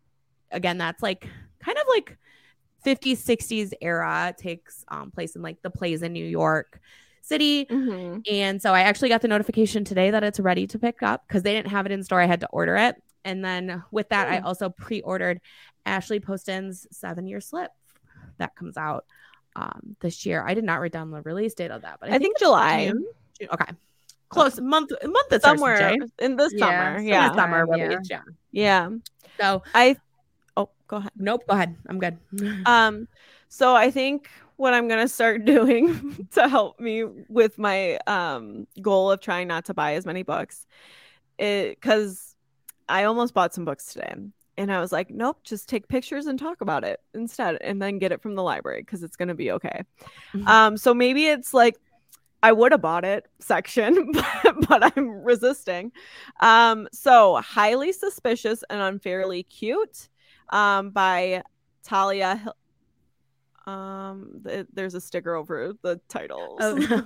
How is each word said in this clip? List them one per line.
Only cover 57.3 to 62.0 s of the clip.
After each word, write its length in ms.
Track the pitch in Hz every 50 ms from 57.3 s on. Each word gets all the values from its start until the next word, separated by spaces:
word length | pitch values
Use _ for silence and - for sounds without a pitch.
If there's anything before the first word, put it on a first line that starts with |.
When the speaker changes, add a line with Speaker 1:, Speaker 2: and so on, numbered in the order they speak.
| 165 120
Speaker 2:
Highly 540 | - - - 226 208 214 233 262 285 359 370
Suspicious 720 | - - 392 - - - 247 233 233 - 220 226 233 - -
and 100 | 214 208
Unfairly 640 | 196 190 196 196 - 190 180 190 190 190 185 180 180
Cute, 640 | _ _ - 220 220 262 392 440 - _ - - _ _ _ _ _ _ _ _ -
um, 420 | - 202 208 202 202 196 196 202
by 500 | 196 202 190 190 180 180 180 185 185 185 - _ _ _ _ _ _ _ _
Talia 520 | - 214 196